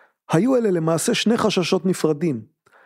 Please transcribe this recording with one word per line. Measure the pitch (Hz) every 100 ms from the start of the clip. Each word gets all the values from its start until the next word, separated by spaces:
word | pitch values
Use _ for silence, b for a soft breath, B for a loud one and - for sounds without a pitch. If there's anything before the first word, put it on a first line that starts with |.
| b b -
היו | 160 247 254
אלה | 220
למעשה | 175 160 165 -
שני | 208 208 233
חששות | 214 190 160 190 185
נפרדים. | 175 156 147 175 117 - _ _ b